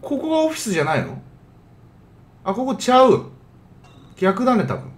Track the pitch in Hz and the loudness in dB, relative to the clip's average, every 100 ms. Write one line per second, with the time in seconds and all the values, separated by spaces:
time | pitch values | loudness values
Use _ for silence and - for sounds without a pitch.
0 | - 277 311 320 311 311 220 170 147 147 | -6 -6 -2 0 0 -2 -4 -2 0 -2
1 | 87 - - - - - _ - - _ | -4 -12 -18 -20 -20 -20 _ -20 -20 _
2 | _ - - - - 196 262 240 - 254 | _ -20 -20 -12 -8 -4 -4 -4 2 6
3 | 262 156 - - - - - - - - | 6 4 0 -20 -20 -20 -20 -20 -20 -20
4 | - - 185 190 247 233 135 95 - | -20 -2 -2 0 0 0 -2 -6 -10